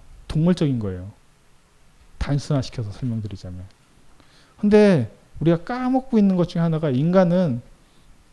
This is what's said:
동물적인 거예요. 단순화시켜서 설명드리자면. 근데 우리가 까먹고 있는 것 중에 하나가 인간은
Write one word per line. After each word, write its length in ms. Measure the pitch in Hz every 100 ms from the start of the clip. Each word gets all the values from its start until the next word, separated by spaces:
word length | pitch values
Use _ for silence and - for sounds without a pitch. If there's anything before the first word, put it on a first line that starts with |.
| - - -
동물적인 500 | 151 165 180 156 127
거예요. 320 | 104 92 95 - _ _ _ _ _ _ _ _ _ -
단순화시켜서 720 | - 143 - 147 117 - 107
설명드리자면. 720 | 101 127 113 104 98 92 90 95 _ _ _ - - _ _ _ _
근데 500 | 208 208 208 170 117 - _ -
우리가 240 | 151 170
까먹고 540 | - 247 254 262 262 220
있는 180 | 202 185
것 120 | 165
중에 140 | 175
하나가 280 | 170 160 156
인간은 720 | 127 156 185 180 175 175 120 - - _ _ - - _